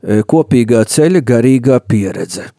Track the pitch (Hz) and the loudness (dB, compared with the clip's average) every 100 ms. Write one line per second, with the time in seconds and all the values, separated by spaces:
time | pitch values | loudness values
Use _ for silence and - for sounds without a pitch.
0 | - 107 104 160 156 127 113 117 113 - | -2 -2 0 0 2 0 2 0 0 0
1 | 156 185 123 120 120 131 123 123 - 110 | 0 0 0 0 2 2 2 0 0 -2
2 | 95 - 90 - - | -2 -6 -10 -10 -14